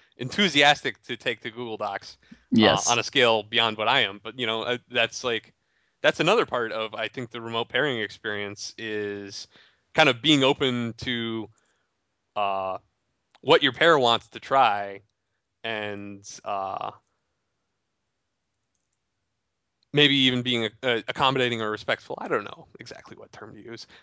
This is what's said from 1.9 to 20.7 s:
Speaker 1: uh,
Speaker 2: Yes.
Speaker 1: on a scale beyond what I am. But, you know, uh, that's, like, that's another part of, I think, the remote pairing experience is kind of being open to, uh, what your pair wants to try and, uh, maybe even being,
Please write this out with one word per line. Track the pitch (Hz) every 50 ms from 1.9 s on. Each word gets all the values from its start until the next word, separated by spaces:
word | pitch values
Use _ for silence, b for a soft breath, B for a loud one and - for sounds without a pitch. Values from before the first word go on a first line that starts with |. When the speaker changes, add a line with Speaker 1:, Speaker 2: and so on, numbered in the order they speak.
| 98 98 - - - _ b b
Speaker 1:
uh, | b b b b
Speaker 2:
Yes. | 123 113 107 - 104 98 -
Speaker 1:
on | - 120 117
a | 110
scale | - - 139 123 117 113 110 104
beyond | 107 117 117 117 110 107
what | 107 107
I | 113 131 135
am. | 113 98 101 101 -
But, | 117 110 131
you | 120
know, | 110 110 113
uh, | 95 - 123 120 - _
that's, | 120 120 113 113 - - -
like, | 123 117 107 - _ _ _ _ _ _ _ _ _ _ _
that's | - 151 156 -
another | 156 165 214 233 156
part | - 127 123 117 110
of, | 87 110 110 110 107
I | 110 110
think, | 104 - 135 123 110
the | - 120
remote | 113 113 117 113 113 -
pairing | - 127 147 147 123 113
experience | 104 101 - - - 110 104 101 104 101 101 - - - -
is | - 110 110 107 107 104 101 101 101 101 98 - - - b b b b b b b b b -
kind | 160 156 139
of | 123 117
being | - 156 151 139 135
open | 131 143 - 143 131 123 120 117 117 113 -
to, | - 131 120 117 117 113 113 110 104 104 _ _ _ _ _ _ _ _ _ _ _ _ _ _ _ _ _
uh, | 107 101 98 98 98 95 95 92 90 - _ _ _ _ _ _ _ _ _ _ _
what | - 127 160 165 -
your | 135 123
pair | - 160 170 160 143
wants | 123 117 117 107 - _
to | - 117
try | - - 139 135 127 113 104 104 101 101 98 101 - _ _ _ _ _ _ _ _ _ _ _ -
and, | 113 113 107 107 104 101 101 101 101 101 98 101 - - - -
uh, | - 101 98 95 95 95 - - - - - _ _ _ _ _ _ _ _ _ _ _ _ _ _ _ _ _ _ _ _ _ _ _ _ _ _ _ _ _ _ _ _ _ _ _ _ _ _ _ _ _ _ _ _ _ _ _ _ _ _ _ _ _ _ _ _ _ _ -
maybe | 143 147 139 139
even | 139 131 127 127 123
being, | 123 127 123 117 113 107